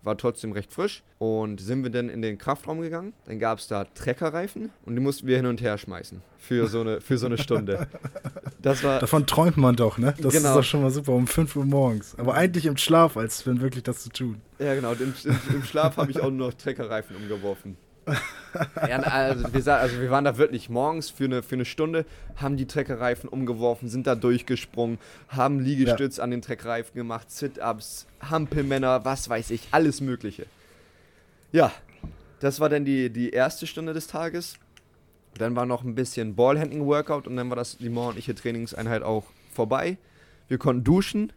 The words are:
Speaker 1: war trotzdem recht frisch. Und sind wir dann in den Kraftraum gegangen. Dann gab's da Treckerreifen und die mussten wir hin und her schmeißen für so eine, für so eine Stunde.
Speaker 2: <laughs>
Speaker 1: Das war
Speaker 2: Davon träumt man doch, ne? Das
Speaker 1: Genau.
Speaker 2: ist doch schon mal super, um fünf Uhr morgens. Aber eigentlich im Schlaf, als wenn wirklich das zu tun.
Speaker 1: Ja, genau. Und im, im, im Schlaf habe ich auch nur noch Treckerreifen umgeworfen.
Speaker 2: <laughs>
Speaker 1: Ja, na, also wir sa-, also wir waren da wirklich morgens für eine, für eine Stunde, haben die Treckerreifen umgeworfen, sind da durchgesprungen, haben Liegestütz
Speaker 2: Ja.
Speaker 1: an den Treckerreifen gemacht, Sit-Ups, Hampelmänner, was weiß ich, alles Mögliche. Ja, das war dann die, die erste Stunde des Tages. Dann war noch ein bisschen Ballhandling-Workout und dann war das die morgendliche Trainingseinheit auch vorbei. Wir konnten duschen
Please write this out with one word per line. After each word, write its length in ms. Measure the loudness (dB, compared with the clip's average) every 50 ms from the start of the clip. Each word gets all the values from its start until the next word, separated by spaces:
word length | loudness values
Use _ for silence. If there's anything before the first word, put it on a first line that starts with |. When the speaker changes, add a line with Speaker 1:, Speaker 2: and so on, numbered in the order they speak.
| _
Speaker 1:
war 140 | -4 -4 -2
trotzdem 320 | -2 -4 -4 -2 -8 -8
recht 220 | -8 -8 -8 -10 -6
frisch. 320 | -4 -4 -4 -4 -6 _ _ _ _
Und 420 | -2 -2 0 0 -2 -4 -6 -8
sind 240 | -6 -4 -4 -2 -2
wir 60 | -2
dann 180 | -2 -4 -4 -4
in 140 | -6 -4 -4
den 140 | -4 -6
Kraftraum 440 | -6 -4 -4 -4 -4 -4 -8 -6 -6
gegangen. 320 | -6 -6 -6 -8 -8 -10 -16 _ _
Dann 120 | -12 -8 -2
gab's 300 | 0 0 0 -2 -4 -6
da 160 | -4 -4 -4
Treckerreifen 840 | -6 _ -10 -4 -4 -2 0 -2 -2 -2 -2 -6 -6 -8 -10 -10 -10 -12 _ _
und 120 | -6 -2
die 40 | 0
mussten 280 | 0 0 -2 -2 0 2
wir 80 | 2
hin 100 | 2 4
und 140 | 0 -2 0
her 180 | 0 -2 -2 -2
schmeißen 440 | -6 -10 -12 -12 -12 -14 -16 -18 -20 _ _ _
für 280 | -6 -2 2 2 2
so 140 | 2 2 0
eine, 200 | -2 0 -2 -4
für 180 | -2 0 0 0
so 80 | 2
eine 120 | 0 -2 -2
Stunde. 480 | 0 0 0 0 0 0 -2 -2 -4 -6 -8
Speaker 2:
<laughs> 60 | -12 -14 -12 -14 -10 -12 -12 -12 -10 -12 -14 -14 -4
Speaker 1:
Das 240 | 0 0 2 2 2
war 160 | 2 2 2
Speaker 2:
Davon 260 | 2 2 4 4 4
träumt 300 | 4 4 4 6 6 6
man 180 | 6 6 6 6
doch, 240 | 6 4 2 4 4
ne? 160 | 2 2 2 2
Das 120 | 2 4 4
Speaker 1:
Genau. 180 | 6 6 6
Speaker 2:
ist 60 | 6
doch 60 | 6 6
schon 200 | 6 2 2 2
mal 80 | 2
super, 220 | 2 0 0 2 4
um 140 | 4 4
fünf 300 | 2 2 2 2 2 2
Uhr 80 | 0 2
morgens. 520 | 2 4 4 4 4 2 0 -4 -8 -10
Aber 180 | -4 0 2 4
eigentlich 320 | 4 4 4 4 2 2
im 100 | 2 0
Schlaf, 400 | 2 4 6 8 8 8 8 6
als 280 | 0 -4 -4 -4 -4 -2
wenn 160 | 0 0 2
wirklich 220 | 2 0 -2 -4 -4
das 220 | -4 -6 -6 -8
zu 60 | -12
tun. 300 | -8 -6 -6 -6 -6 -8 -14 _ -10 _
Speaker 1:
Ja, 160 | -2 0 0
genau. 160 | 0 0 -2 -2
Und 80 | -2
im, 140 | -2 -4 -4 -6 0
im, 140 | 0 0 0 2 -2 -2
im 100 | -2 -2
Schlaf 320 | -2 0 2 2 2 2
habe 160 | 2 -2 -2 0
ich 80 | 0
auch 100 | 0 0
nur 180 | 0 -2 -4 -4
noch 60 | -6
Treckerreifen 640 | -6 -6 -6 -6 -6 -6 -4 -4 -6 -6 -6 -12
umgeworfen. 600 | -14 -8 -8 -8 -4 -4 -4 -4 -4 -8 -16 -16 -16 _ _ _ _ _
Speaker 2:
<laughs> 100 | -2 -2 -2 -2 -6 -10 -14 -18 -12 -6 -4 -6 -4 -4 -4 -2
Speaker 1:
Ja, 120 | -2 0 0
na, 80 | 0
also 440 | 0 2 2 2 2 0 0 -2 0 0
wir 80 | 0 4
sa-, 160 | 4 4 4
also 200 | 4 2 0 -2
wir 120 | -2 2
waren 140 | 2 2 2
da 120 | 2 4
wirklich 320 | 4 2 2 2 -4 -8 -4
morgens 400 | -2 -2 0 0 -2 -4 -6 -10
für 160 | -6 -4 -2
eine, 180 | -2 -2 -2 -4
für 120 | -4 -4
eine 100 | -4 -4
Stunde, 400 | -6 -2 -2 -2 0 0 -2 -2 -2 -8 -16 -16 -14 -10
haben 220 | -6 -4 -2 -2 -2
die 80 | -4
Treckerreifen 640 | -4 -2 -4 -2 -2 -4 -2 0 0 -2 -2 -4 -8
umgeworfen, 580 | -4 -4 -2 -2 -2 2 2 2 2 0 -4 -6
sind 180 | -6 -2 0
da 80 | 0 0
durchgesprungen, 840 | 2 4 4 4 4 2 -2 -4 -4 -4 -8 -4 -2 -2 -2 -2 -4 -8 -16 -20 -20 -20 _
haben 300 | -2 0 2 2 2 2
Liegestütz 600 | 0 0 2 2 4 4 4 2 2 -2 -2 -4
Speaker 2:
Ja. 60 | -4
Speaker 1:
an 60 | -4
den 120 | -4 -6 -6
Treckerreifen 520 | -8 -10 -8 -4 -4 -4 -4 -4 -8 _
gemacht, 360 | -10 -8 -6 -8 -8 -10 _
Sit-Ups, 760 | -12 -8 -8 -8 -8 -4 -4 -4 -4 -4 -6 -14 -14 -16 -16 _ -20 _
Hampelmänner, 840 | -8 -2 -2 -2 -2 0 -2 -2 0 0 0 2 4 4 2 2 2
was 240 | 0 -4 -4 -4 -4
weiß 200 | -4 -4 -2 -4 -6
ich, 160 | -6 -6 2
alles 320 | 4 4 4 4 2 0 -2
Mögliche. 420 | -4 -4 -4 -6 -8 -10 -10 -16 -18 _ _ _ _ -20 _ -20 _ _ _ _ _ _ _ _ _ _ _ _ _
Ja, 220 | 4 4 4 4 4 -4 -18 -20 -20 -16 -16 -16 -16 -16 -20 -20 -14 _
das 200 | -2 -2 0 2
war 80 | 2 2
dann 160 | 2 2 2
die, 240 | 2 2 2 0 0
die 220 | 0 -2 -4 0
erste 360 | 2 2 2 2 0 -4 -10
Stunde 280 | -10 -8 -8 -8 -6 -6
des 120 | -8 -8
Tages. 500 | -8 -8 -6 -6 -4 -6 -6 -10 -10 -14 -18 _ _ _ -20 _ _ _ _ _ _ _ _ _ _ _ -4
Dann 180 | -2 -2 0
war 80 | 0 0
noch 180 | 0 -2 -4 -4
ein 120 | -6 -4
bisschen 400 | -4 -4 -4 -2 -6 -6 -4 2
Ballhandling-Workout 920 | 4 6 6 6 4 0 -2 -4 -4 0 2 2 2 2 0 -4 -4 -4
und 100 | -6 -6
dann 120 | -4 -4 -4
war 80 | -4
das 220 | -4 -4 -8 -8 -8
die 100 | -8 -6
morgendliche 460 | -4 -2 -4 -4 -6 -6 -6 -8 -8
Trainingseinheit 680 | -6 -4 -6 -4 -4 -6 -8 -8 -6 -4 -2 -2 -2 0
auch 220 | 0 -2 -2 -4 -6 -20 _ -20 -18
vorbei. 460 | -2 -2 0 0 2 0 0 -2 -4 -6 _ _ _ _ -20 _ -20 _ _ _
Wir 100 | -4 0
konnten 260 | 2 2 2 2 4
duschen 480 | 4 6 6 4 2 0 -2 -2 -2 -6